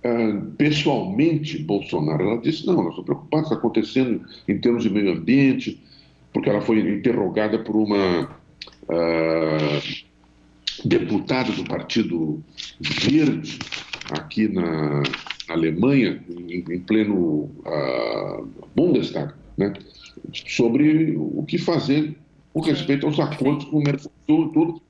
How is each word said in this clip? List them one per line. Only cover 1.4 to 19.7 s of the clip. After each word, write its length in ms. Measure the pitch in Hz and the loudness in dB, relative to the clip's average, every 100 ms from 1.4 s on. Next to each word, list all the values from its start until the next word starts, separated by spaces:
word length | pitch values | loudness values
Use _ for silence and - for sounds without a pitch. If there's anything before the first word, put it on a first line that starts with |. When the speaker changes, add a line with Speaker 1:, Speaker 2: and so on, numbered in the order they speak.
| - 80 | -2 -8
Speaker 1:
Bolsonaro. 600 | 76 101 - 85 76 78 | -2 -2 -2 -2 0 0
Ela 180 | 92 117 | 0 0
disse, 260 | - 160 - | -2 -2 0
"Não, 80 | 175 | 0
nós 140 | 87 | 0
estamos 160 | - - | -4 -6
preocupados, 440 | 147 - 156 151 | -6 -2 -2 0
tá 60 | 110 | -2
acontecendo 680 | 117 113 110 - 127 104 - - - | 0 0 0 0 0 -2 -6 -12 -4
em 100 | 95 | 0
termos 240 | - 120 | 2 2
de 60 | 110 | 2
meio 240 | 98 98 | 2 0
ambiente", 680 | 82 80 135 135 123 - - - - - _ - | 0 2 4 4 2 -4 -10 -18 -20 -20 _ -6
porque 160 | 107 107 | -2 0
ela 120 | 104 | 0
foi 180 | - 113 | 2 2
interrogada 760 | 107 101 98 117 95 104 107 110 | 2 0 0 2 0 0 0 0
por 200 | 110 107 | 0 0
uma, 520 | 107 101 95 87 73 - _ _ - - - | 2 2 2 2 -2 -10 _ _ -20 -20 -4
ah, 920 | 82 85 82 82 80 80 78 76 73 - - - _ _ _ _ _ - - | 0 2 2 2 2 0 0 0 -2 -4 -10 -14 _ _ _ _ _ -10 -6
deputada 680 | - - - 101 - 131 117 | 0 0 2 -2 0 -2 0
do 100 | 95 | -4
Partido 800 | - 80 - 117 107 85 78 - - - - - | -4 -6 -4 -2 0 -2 -4 -6 -10 -18 -18 -10
Verde 800 | 147 - - 151 147 - - - - - - - - | -6 -2 2 4 4 0 -6 -12 -10 -12 -12 -14 -8
aqui 360 | 80 80 - 107 | -8 -6 0 0
na, 540 | 92 85 80 76 73 69 - - - - | 0 -2 0 0 0 -2 -4 -10 -12 -6
na 60 | 82 | 0
Alemanha, 680 | 80 80 120 139 104 - - | 0 2 4 4 2 -2 -10
em, 340 | 87 87 90 85 | -14 -8 -8 -6
em 100 | 90 | -8
pleno, 680 | 87 107 104 95 85 76 73 - - | 0 2 2 2 2 0 -4 -10 -6
ah, 800 | 76 67 62 57 55 50 50 - - - | -4 -2 -2 -2 -4 -4 -8 -10 -14 -4
Bundestag, 600 | - 165 123 - - 73 - - - | 0 4 2 0 -4 -6 -10 -16 -2
né, 160 | 98 | -2